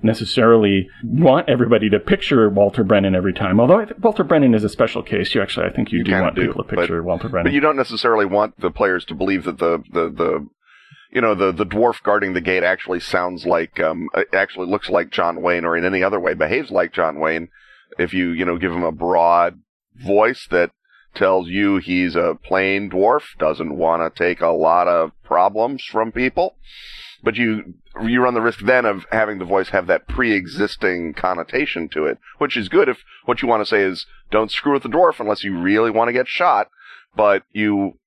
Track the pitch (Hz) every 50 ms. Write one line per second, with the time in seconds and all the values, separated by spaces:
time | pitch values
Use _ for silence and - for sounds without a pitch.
0 | - 110 113 - 110 - - 131 113 117 117 113 107 101 98 95 92 - - -
1 | - 113 113 143 175 139 131 165 175 - 127 123 120 110 117 107 107 107 101 101
2 | - - 208 196 - - 147 123 110 104 98 101 104 101 - - 107 95 110 98
3 | 98 98 95 92 92 98 90 - - 92 95 107 117 127 180 226 214 - - -
4 | - 226 214 - 185 139 170 151 143 127 113 107 104 101 - - 120 113 - -
5 | 92 - 110 95 92 - - 110 98 - - - 87 92 - - - - 113 113
6 | - - 95 95 - - - 92 90 - - - - - - - 87 - 87 85
7 | 82 87 87 82 - 101 - 90 85 - 139 143 143 151 147 135 123 - 117 107
8 | - 120 113 110 101 95 95 104 107 101 - - - 87 78 - 107 98 92 87
9 | - - 82 76 92 95 98 92 80 90 85 - 87 85 85 80 - _ - 85
10 | 82 85 - - 85 87 82 78 73 - _ _ _ _ - _ _ _ - -
11 | - _ - 127 117 113 104 87 98 95 87 82 104 87 95 107 117 120 110 -
12 | _ 104 101 104 101 95 90 90 82 87 92 92 87 90 95 - - - 92 87
13 | - - - 92 90 90 92 85 82 87 87 82 82 - _ - 85 80 80 85
14 | 87 - - 87 85 _ - 95 98 - - 90 92 87 101 104 - - 90 90
15 | 87 - - - 87 85 85 82 80 87 87 87 82 85 85 85 85 92 95 92
16 | 92 98 104 95 87 87 78 82 78 85 107 139 147 - 95 90 87 87 - -
17 | 85 80 73 73 78 80 80 82 85 - _ _ _ _ - _ _ _ - -
18 | 87 85 95 92 90 87 85 82 92 87 85 85 90 92 85 87 85 82 78 76
19 | 85 87 92 85 85 85 87 87 85 87 - - _ _ _ _ _ _ _ -
20 | - 92 101 104 107 117 131 - - - 82 87 87 87 _ _ _ _ _ _
21 | _ _ _ - 101 95 95 95 87 85 90 101 101 101 98 92 85 87 87 90
22 | 90 87 78 85 87 85 82 - - - 92 95 95 98 98 98 104 98 95 90
23 | 98 110 131 147 - - - - 78 78 78 - 80 80 71 76 82 80 82 85
24 | 82 80 _ - 85 90 87 - 85 82 82 80 80 80 85 87 87 87 87 85
25 | 80 78 _ _ _ - 73 87 90 104 101 107 113 127 143 127 - - - 110
26 | 110 113 - 120 127 135 - - 180 - _ _ - - - - - - - -
27 | - - - _ - 113 107 113 120 113 110 107 - - 90 _ _ _ - -
28 | 107 113 120 123 127 123 120 117 113 117 113 - 95 110 127 127 117 110 101 92
29 | - - 110 113 110 104 104 92 92 85 98 95 92 - - 98 90 87 87 -
30 | _ - - 127 123 117 107 98 87 82 - 85 104 101 - - - 95 90 87
31 | 85 80 73 - - 92 92 85 82 - - 131 147 143 - 85 82 - - 78
32 | 76 76 - _ _ - - _ 147 139 - 123 104 92 147 185 180 131 123 -
33 | _ _ - - _ - 120 - 135 120 117 107 104 - 113 104 98 95 90 -
34 | - _ - - - - - 110 110 104 - - - 143 143 139 - 117 110 160
35 | 180 165 156 - 113 107 104 - - 101 95 87 87 92 101 107 113 117 104 117
36 | 117 120 120 127 127 - - - 175 180 131 101 107 _ _ _ - - - -
37 | _ _ _ - 107 104 98 98 _ _ _ 104 107 104 101 101 98 95 - _
38 | _